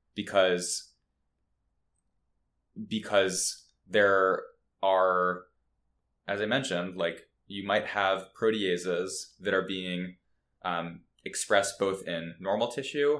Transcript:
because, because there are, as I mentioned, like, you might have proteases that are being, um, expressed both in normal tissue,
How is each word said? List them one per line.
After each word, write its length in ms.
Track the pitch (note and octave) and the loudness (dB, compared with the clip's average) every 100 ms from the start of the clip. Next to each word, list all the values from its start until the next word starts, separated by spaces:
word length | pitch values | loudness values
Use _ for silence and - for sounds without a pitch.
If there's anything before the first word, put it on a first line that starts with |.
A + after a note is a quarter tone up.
| _ | _
because, 760 | - G2 G2+ F#2 F2+ F2 - - _ _ _ _ _ _ _ _ _ _ _ _ _ _ _ _ _ _ - G#2 | -10 0 4 4 2 -2 -8 -10 _ _ _ _ _ _ _ _ _ _ _ _ _ _ _ _ _ _ -16 -8
because 800 | G#2+ - G#2 F#2+ F2+ - - _ _ _ | -8 2 2 4 0 -4 -4 _ _ _
there 540 | G#2 G2+ G2 F#2+ F#2 - _ _ _ | 4 6 6 4 2 -4 _ _ _
are, 600 | F#2+ F#2+ F#2 F#2 F2+ F2+ - _ _ _ _ _ _ _ - | 2 4 4 4 2 -2 -8 _ _ _ _ _ _ _ -6
as 120 | G2+ | -4
I 60 | G#2+ | 0
mentioned, 500 | B2+ C3+ F2 F#2 F#2 | -2 -2 -4 -6 -4
like, 320 | F2+ - - _ _ | -4 -4 -16 _ _
you 180 | G2 G2 | -10 0
might 200 | G#2 G#2+ | 0 0
have 420 | G#2 G2 F#2+ - - | -2 0 0 -4 -2
proteases 920 | A2+ A2 G2 F2 F2+ F2 F#2+ - - _ | 0 0 0 -2 -2 -2 -4 -8 -14 _
that 120 | F#2+ | -2
are 140 | F#2+ F#2 | -2 -2
being, 500 | F#2+ F#2 F2+ F#2 - _ _ _ _ | -6 -6 -6 -6 -12 _ _ _ _
um, 360 | F#2 E2+ E2+ E2+ _ _ | -6 -4 -6 -12 _ _
expressed 540 | - - - G2+ G2 - | -12 -8 2 2 2 -2
both 280 | G2 F#2 - | -2 -2 -6
in 280 | E2+ E2+ E2 | -8 -8 -10
normal 300 | F#2 G#2+ A#2+ | -4 -2 -2
tissue, 500 | - C3 D3 C#3+ D3 | -4 -6 -2 0 0